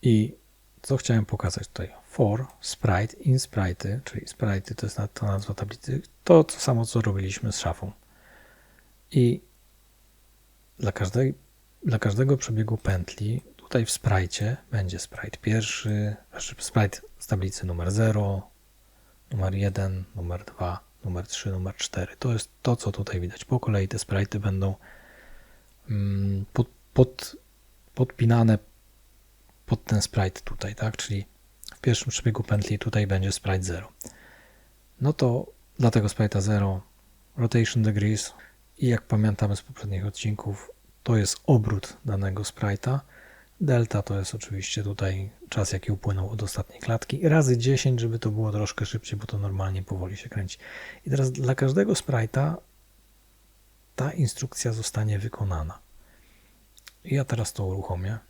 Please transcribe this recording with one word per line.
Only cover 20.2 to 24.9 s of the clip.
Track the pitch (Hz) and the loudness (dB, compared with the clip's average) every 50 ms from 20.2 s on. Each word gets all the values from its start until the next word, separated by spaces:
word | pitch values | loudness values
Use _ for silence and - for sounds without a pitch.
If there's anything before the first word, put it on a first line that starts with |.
| 87 85 87 90 - | -6 -6 -6 -6 -8
dwa, | - - - 92 87 87 87 _ _ _ _ - | -12 -8 -6 -4 -4 -4 -6 _ _ _ _ -6
numer | 101 90 90 92 - | -6 -4 -4 -6 -6
trzy, | - - - 104 | -8 -6 -4 -4
numer | 95 92 92 95 - | -4 -2 -4 -6 -6
cztery. | - - - - 110 110 - - _ | -6 -8 -6 -4 -6 -6 -6 -8 _
To | - 131 117 | -2 0 0
jest | 107 - - _ _ | 0 -2 -6 _ _
to, | _ - 120 | _ 0 0
co | - - 107 | 2 0 -4
tutaj | 98 - 101 - - 92 | -4 -4 -4 -4 -4 -4
widać. | 87 87 - - - | -4 -4 -8 -10 -4
Po | - 127 123 | -2 -2 0
kolei | - - 107 101 95 98 | 2 2 2 2 2 0
te | - 110 | -2 -6
sprite'y | - - 104 98 101 - - 107 | -4 -2 0 0 0 0 -2 -2
będą, | 101 107 98 95 98 98 95 - - - | -2 0 0 0 0 -2 -2 -4 -10 -20